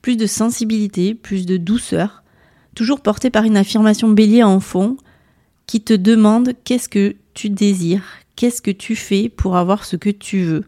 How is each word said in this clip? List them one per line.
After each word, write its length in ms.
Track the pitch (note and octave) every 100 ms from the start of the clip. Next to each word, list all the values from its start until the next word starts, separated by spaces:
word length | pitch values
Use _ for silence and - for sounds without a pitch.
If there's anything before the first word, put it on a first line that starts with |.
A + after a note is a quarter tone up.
plus 140 | - A#3
de 100 | G#3
sensibilité, 880 | - A3+ A#3 A3 A3 G#3 G3 F#3
plus 320 | A3+ - G3 F3+
de 100 | F#3
douceur, 680 | E3+ A#3+ - - G3+ - _ _ _ _ _
toujours 260 | - A3+ C#4
porté 300 | G3+ G#3 B3+
par 140 | A3
une 120 | A3 G#3
affirmation 520 | G3 A3 G#3+ G#3+ A3+
Bélier 340 | G#3+ G#3+ A#3
en 180 | A3 F#3+
fond 360 | - F3+ G3+ C4+ _ _ _ _ _ _ -
qui 140 | A3+
te 140 | -
demande 580 | G#3+ F#3+ A3+ G#3+ A3 B3 B3
qu'est-ce 240 | - B3 -
que 280 | G3+ G3+ - _
tu 160 | - G#3+
désires, 560 | G3 G3+ F#3+ E3+ F#3+ - - _ -
qu'est-ce 240 | A#3+ -
que 100 | -
tu 260 | F#3+ - A3
fais 320 | - G3 A3+
pour 280 | - F#3+ F3+
avoir 280 | F3 G#3
ce 120 | - E3+
que 140 | G#3
tu 320 | G3+ - F#3+
veux. 220 | F3 D#3